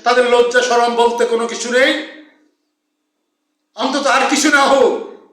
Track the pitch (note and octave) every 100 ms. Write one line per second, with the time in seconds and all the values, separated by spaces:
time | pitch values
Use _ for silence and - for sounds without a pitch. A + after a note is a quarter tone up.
0 | A#3+ B3 A#3+ A#3+ A#3+ B3 A#3+ A#3+ A#3+ A#3
1 | A#3 A#3 A#3 A#3 A#3 - A#3 B3 C#4+ D4+
2 | - - - _ _ _ _ _ _ _
3 | _ _ _ _ _ _ _ G#3 C4 C#4+
4 | C4 B3+ C4 C#4+ D#4 C#4+ C4 C#4 A3+ -
5 | - - _